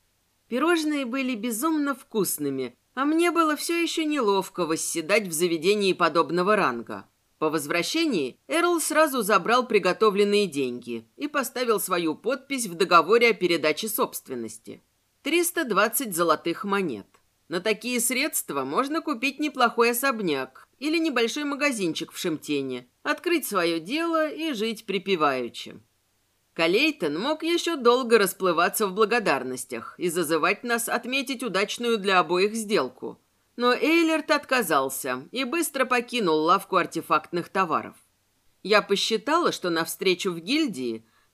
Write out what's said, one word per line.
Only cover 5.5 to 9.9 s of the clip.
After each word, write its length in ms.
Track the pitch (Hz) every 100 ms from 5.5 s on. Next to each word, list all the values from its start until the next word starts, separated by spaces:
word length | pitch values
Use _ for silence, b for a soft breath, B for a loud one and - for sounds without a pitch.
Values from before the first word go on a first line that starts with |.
| 165 175 208 196
подобного 640 | 175 165 170 147 170 185 208
ранга. 520 | 147 117 113 101 - _ _ -
По 60 | 156
возвращении 920 | 156 143 170 170 311 330 190 135 - -
Эрл 320 | 311 349 330
сразу 420 | - 302 311 262
забрал 460 | 196 202 180 247 247
приготовленные 800 | 214 180